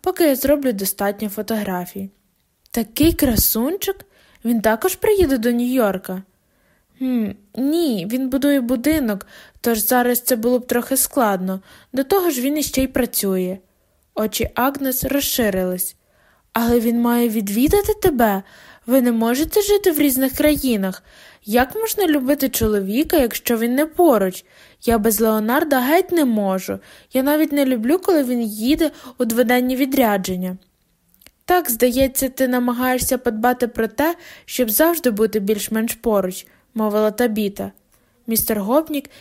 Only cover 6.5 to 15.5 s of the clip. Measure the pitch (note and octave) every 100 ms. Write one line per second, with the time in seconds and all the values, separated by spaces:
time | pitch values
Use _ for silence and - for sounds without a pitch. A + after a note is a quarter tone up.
6.5 | _ _ _ _ _ C4 B3 G#3 - _
7.5 | - C4+ E4 D#4+ G#3+ F3+ B3+ C4 C4+ C#4+
8.5 | C#4 A#3+ C4 C4+ D#4 A#3+ G3 - - -
9.5 | _ A#3+ A3 - B3+ B3 A#3+ - B3 A#3
10.5 | B3 B3 A#3+ A#3+ C4 - - A3 F#3+ F#3
11.5 | F#3+ - - _ B3+ C4+ G4 F4 C4 B3+
12.5 | D4+ C#4 - C4 C4+ A#3+ - G3 F#3+ F#3
13.5 | F#3+ - _ _ _ _ - G#3+ - A3+
14.5 | - B3+ C#4 C4 B3+ C4+ C#4 - - A3